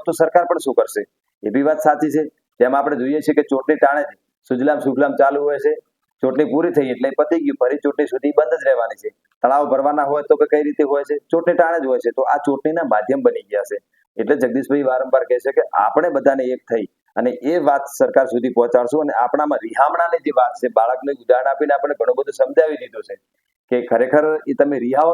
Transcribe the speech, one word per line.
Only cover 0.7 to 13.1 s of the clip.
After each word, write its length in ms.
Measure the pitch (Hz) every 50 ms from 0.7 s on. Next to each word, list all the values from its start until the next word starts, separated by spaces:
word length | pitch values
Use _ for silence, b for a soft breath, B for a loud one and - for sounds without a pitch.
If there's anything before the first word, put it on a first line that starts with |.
| 120
કરશે? 320 | - 110 - - 107 101 - _ _ _ _ _ _ -
એ 20 | 107
બી 120 | 104 135
વાત 180 | 139 151 156 -
સાચી 300 | - 151 147 147 151 151
છે. 140 | 139 156 156 151 - _ _ _ _ -
જેમ 160 | 120 123 135
આપણે 200 | 139 139 147 147
જોઈએ 240 | - 123 135 147 151
છીએ 140 | 143 - 147
કે 80 | 143
ચૂંટણી 340 | 147 - 139 131 127 - 156
ટાણે 260 | - - 139 143 147
જ 40 | 143 143 - _ _ _ _ _ _
સુજલામ 320 | - 131 123 131 147 151 139
સુફલામ 360 | 135 139 127 123 143 139 135
ચાલુ 260 | 135 135 139 139 143
હોય 160 | 143 147 147
છે, 180 | 139 139 151 151 151 - _ _ _ _ _ _ _
ચૂંટણી 240 | - 131 127 135 151
પૂરી 260 | 123 135 147 165 175
થઈ 160 | 175 156 135
એટલે 220 | - - 120 123 135 -
પતી 220 | - 302 151 - 165
ગયું, 160 | 151 139 135 -
ફરી 180 | - - 139
ચૂંટણી 280 | 147 - 143 139 - 147
સુધી 260 | - 127 131 135 147
બંધ 220 | 147 147 151 156 165
જ 120 | 156 -
રહેવાની 300 | 139 131 120 117 113 -
છે. 200 | - - 107 - _ _ _ _ _ -
તળાવ 260 | 123 135 143 147 135
ભરવાના 340 | 135 135 135 147 147 151 143
હોય 200 | 139 147 147 147
તો 120 | - 156
કે 100 | 147 151
કઈ 180 | 147 - 147 147
રીતે 200 | 147 143 - 151
હોય 200 | 135 143 143 143
છે? 140 | - 147
ચૂંટણી 360 | 143 - _ - 170 170 175 170
ટાણે 260 | 165 170 165 170 170
જ 80 | 139
હોય 100 | 131 127
છે. 140 | 120 - 117
તો 100 | - -
આ 160 | 127 120 139
ચૂંટણીના 460 | 147 - 143 139 135 - 151 160 170 160
માધ્યમ 380 | 127 107 107 107 120